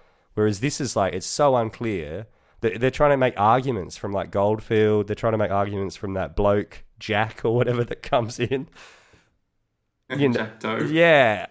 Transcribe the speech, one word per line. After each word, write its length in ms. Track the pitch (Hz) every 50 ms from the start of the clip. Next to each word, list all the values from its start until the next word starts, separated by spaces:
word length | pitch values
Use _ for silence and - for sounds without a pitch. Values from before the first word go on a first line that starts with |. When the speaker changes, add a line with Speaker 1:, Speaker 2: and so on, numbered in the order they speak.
| _ _ _ _ _ _ -
Speaker 1:
Whereas 260 | 107 107 107 104 92
this 200 | 117 147 - -
is, 140 | 147 113 -
like, 180 | 110 98 92 -
it's 120 | 92 -
so 300 | - - - 147 143 131
unclear. 680 | 120 113 113 - - 120 113 104 90 76 73 80 95 110 - _ _ _ _ _ -
They're, 180 | - 110 92 113
they're 120 | 120 131
trying 200 | - - 151 143
to 40 | 143
make 180 | 135 127 123 - -
arguments 580 | 101 110 117 131 127 139 120 98 82 78 -
from, 160 | - - 101
like, 180 | 101 95 85 85
Goldfield. 760 | - 101 101 104 107 110 - - 117 107 107 107 107 107 101 104
They're 60 | 107
trying 180 | - - 117 110
to 40 | 107
make 120 | 104 -
arguments 460 | 98 101 101 101 101 98 98 90 -
from 160 | - - 98 95
that 200 | 92 90 71 78
bloke, 480 | - 101 101 101 104 95 - - - - - _ -
Jack 440 | - - 104 101 113 113 - - -
or 100 | 117 113
whatever, 300 | 123 127 120 120 120 120
that 180 | 117 - -
comes 360 | - - - 127 113 107 - -
in. 300 | 120 - 135 131 135 - _ - - - - _ _ _ _ _ _ _ _ _ _ _ _ _ _ _ _ _ _ _ _ _ _ -
You 60 | 131
kn- 160 | 139 143 131 117
Speaker 2:
Jack 260 | 110 110 110 - -
Doe. 180 | - 110 110 113 151
Speaker 1:
Yeah, 600 | 147 156 160 170 170 156 143 127 113 104 92 92 -